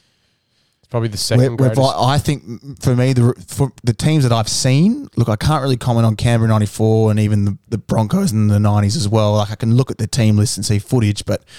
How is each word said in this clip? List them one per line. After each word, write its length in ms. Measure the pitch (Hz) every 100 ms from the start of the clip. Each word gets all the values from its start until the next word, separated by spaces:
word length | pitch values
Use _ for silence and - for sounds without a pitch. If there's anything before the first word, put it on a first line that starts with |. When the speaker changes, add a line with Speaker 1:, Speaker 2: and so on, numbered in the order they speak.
| _ _ _ _ _ _ _ _
Speaker 1:
it's 80 | _
probably 200 | 120 113
the 80 | 104
second 260 | - 120
Speaker 2:
we're, 60 | 127
we're 60 | 117 131 113
Speaker 1:
greatest. 60 |
Speaker 2:
vi-, 320 | 135 78 120
I 40 | 147
think 640 | - 143 92 117 139 -
for 140 | 135 123
me, 180 | 127
the, 200 | 127 120 - -
for 240 | - 139 -
the 100 | 120
teams 300 | 113 151 156
that 80 | 127
I've 160 | 113 107
seen, 580 | - 131 135 190 285 196 -
look, 140 | 117
I 60 | 107
can't 260 | 147 151
really 160 | 135 123
comment 280 | 127 117 113
on 80 | 107
Canberra 340 | 120 117 113
ninety-four 600 | 110 104 - 110 110 110
and 80 | 107
even 260 | 104 104 101
the, 120 | 98 -
the 80 | 110
Broncos 540 | - 113 107 185 196
in 160 | 110 104
the 120 | 104
nineties 360 | 104 104 101 -
as 120 | 101
well. 280 | 113 104 104
Like, 160 | 101
I 40 | 107
can 200 | 113 120
look 160 | 131
at 60 | -
the 100 | 110
team 300 | - 110 104
list 200 | 104 -
and 80 | -
see 140 | 104
footage, 460 | - 127 104 101 -
but 180 | 95 _